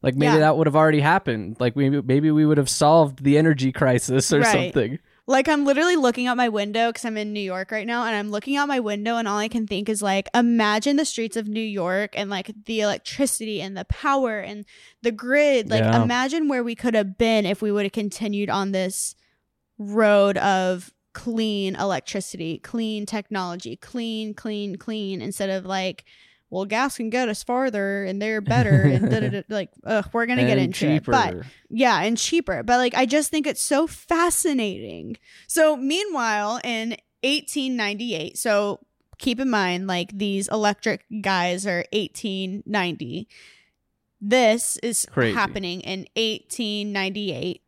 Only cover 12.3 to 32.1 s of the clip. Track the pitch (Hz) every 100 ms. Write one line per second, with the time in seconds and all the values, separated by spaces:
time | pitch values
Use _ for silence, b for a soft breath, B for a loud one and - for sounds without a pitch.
12.3 | 196 190 208 - 220 208 - - - 269
13.3 | - 220 208 190 190 - - 294 277 254
14.3 | 214 - 208 202 b b b 233 214 247
15.3 | 285 294 262 220 220 220 233 233 247 262
16.3 | 320 302 262 233 233 247 220 202 190 226
17.3 | 220 190 190 214 202 196 233 208 - 214
18.3 | 202 202 196 196 190 190 196 - - _
19.3 | _ _ _ _ _ 202 208 214 208 196
20.3 | 190 202 190 185 185 185 _ _ - -
21.3 | 226 220 208 190 190 196 165 - 202 -
22.3 | 175 165 165 - 233 220 214 208 214 202
23.3 | 196 180 175 - 117 - 247 226 220 214
24.3 | 208 226 208 208 190 - 220 196 190 143
25.3 | 190 196 190 185 190 185 - b b b
26.3 | b b 185 196 214 269 - 220 247 247
27.3 | 208 - 247 269 214 196 196 190 196 214
28.3 | 220 196 233 226 139 147 127 - - 135
29.3 | 101 - 208 185 _ - 220 196 233 233
30.3 | 247 247 202 - 185 151 151 - 262 196
31.3 | 87 131 B _ 226 254 196 196